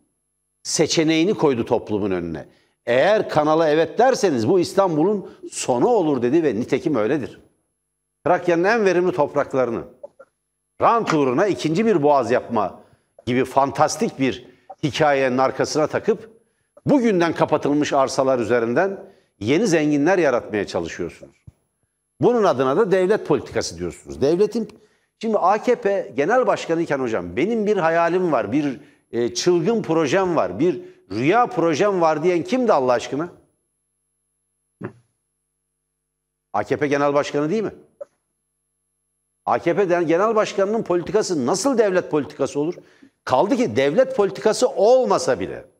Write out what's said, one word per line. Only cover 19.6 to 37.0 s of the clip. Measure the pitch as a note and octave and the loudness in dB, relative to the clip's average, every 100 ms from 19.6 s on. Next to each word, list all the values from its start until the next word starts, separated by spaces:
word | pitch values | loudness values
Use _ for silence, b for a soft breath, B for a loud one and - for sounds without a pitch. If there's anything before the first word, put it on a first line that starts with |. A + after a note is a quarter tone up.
| A3+ | 2
zenginler | D#3+ D3+ D3 D3+ F#3+ | 2 2 2 2 2
yaratmaya | D3 A#2+ - G#2 F#2+ | 2 0 -2 -4 -4
çalışıyorsunuz. | F#2+ E2 - E2+ - - _ - - _ _ _ _ _ - | -4 -6 -8 -10 -12 -20 _ -20 -20 _ _ _ _ _ 0
Bunun | F#3 A#3+ | 2 4
adına | F#3+ B2+ C3 D#3 | 2 2 2 2
da | G#3+ | 2
devlet | F#3 F#3 G#3+ - | 2 2 0 0
politikası | C3+ - A2+ - E2+ | -2 -2 -6 -6 -8
diyorsunuz. | F2 - C#2+ C#2+ | -10 -10 -16 -2
Devletin, | C#3 F3 G#3 A#3 G#3+ - b b b _ | 0 2 0 -2 -8 -12 b b b _
şimdi | A3+ G3+ | -4 0
A | E3+ G#3+ | 2 2
K | A#3 | 0
P | A#3+ G3 G3 - A#2+ | 0 0 -2 -4 -2
genel | D#3 B3+ G#3+ | 0 2 2
başkanıyken | D#3 - E3 D#3 C#3+ | -2 -2 -2 -2 -2
hocam | B2 G#2+ F2 F#2+ | -2 -4 -4 -2
benim | F#3+ A#3 G#3 | -2 0 0
bir | G3+ | 0
hayalim | D#3+ E3 E3+ F#3 F3 | 2 2 0 0 0
var, | C3 G2+ | 0 0
bir, | C#3 C#3+ A#2 B B _ | -2 -2 -6 B B _
e, | A2+ A#2+ | -4 -4
çılgın | A#2+ F3 F3 F3+ A3+ | -2 0 2 0 -2
projem | D#3 D#3+ C#3+ F3+ F3+ D3+ | -2 -2 0 0 0 0
var, | F#2 F2+ | -2 0
bir | F3 D3+ B B - | -2 -2 B B -10
rüya | G#2 C#3 A3+ B3 | -4 0 2 0
projem | E3 E3 D3+ G#3 F#3 | 0 0 2 0 2
var | D#3+ D#3 | 0 2
diyen | F3 F3 | 0 -2
kimdi | - B3+ A#3 | -2 0 2
Allah | D#3+ B2+ | 2 2
aşkına? | A#2+ - C3+ F3 - _ _ _ _ _ _ _ _ _ _ _ _ _ _ A#2 - _ _ _ _ _ _ _ _ _ _ _ _ _ _ _ | 0 -2 -6 -8 -12 _ _ _ _ _ _ _ _ _ _ _ _ _ _ -16 -16 _ _ _ _ _ _ _ _ _ _ _ _ _ _ _
A | G2+ | -6
K | A2 C3+ | -4 -2
P | C#3+ | 0
genel | C#3+ | 0